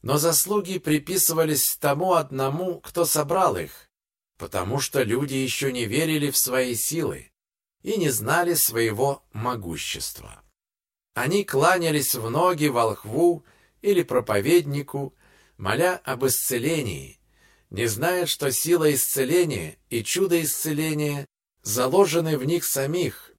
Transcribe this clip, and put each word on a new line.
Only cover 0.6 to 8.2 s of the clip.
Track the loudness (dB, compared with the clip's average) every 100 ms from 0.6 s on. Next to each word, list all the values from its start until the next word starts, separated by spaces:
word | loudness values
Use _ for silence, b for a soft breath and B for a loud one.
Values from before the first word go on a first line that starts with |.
| -2 -6
приписывались | 0 0 0 0 2 2 2 2 0 0
тому | 0 0 2
одному, | 2 2 -2 -2 -2 -4 -6
кто | -8 -2 0
собрал | 0 0 2 2 0
их – | -6 -14 _ _ _ _ _ _
потому | -6 -4 -2 -2
что | -2 0
люди | 0 0 0 -2
ещё | -2 -2 -4
не | -4 -2
верили | 0 0 0 0
в | 0
свои | 0 0 0
силы | -2 -4 -2 -4 -6 -14 _ _ _ _ _
и | -4 0
не | 0
знали | 0